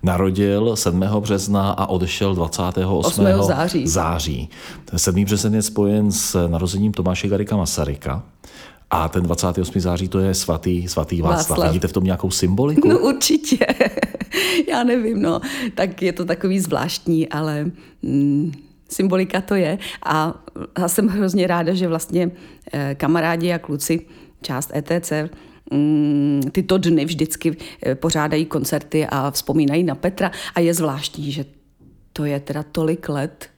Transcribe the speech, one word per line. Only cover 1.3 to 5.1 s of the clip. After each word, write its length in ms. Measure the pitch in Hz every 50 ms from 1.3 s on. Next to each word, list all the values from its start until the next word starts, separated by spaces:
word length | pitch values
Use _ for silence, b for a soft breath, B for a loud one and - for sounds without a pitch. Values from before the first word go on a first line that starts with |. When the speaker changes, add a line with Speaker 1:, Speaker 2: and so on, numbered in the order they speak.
| 104 98 95 98 101 101 98 98
Speaker 1:
a 160 | 101 - 98
odešel 480 | - 95 90 90 90 - - 104 98 95
dvacátého 640 | 90 82 80 - - 92 73 78 - 90 92 101 82
osmého 420 | - - - - 101 98 95 98
Speaker 2:
Osmého 180 | 98 - 165 131
září. 280 | 160 180 - 165 -
Speaker 1:
září. 640 | - 78 95 82 82 85 87 78 80 73 60 69 78 B B B B B B B - -
Sedmý 280 | 87 - -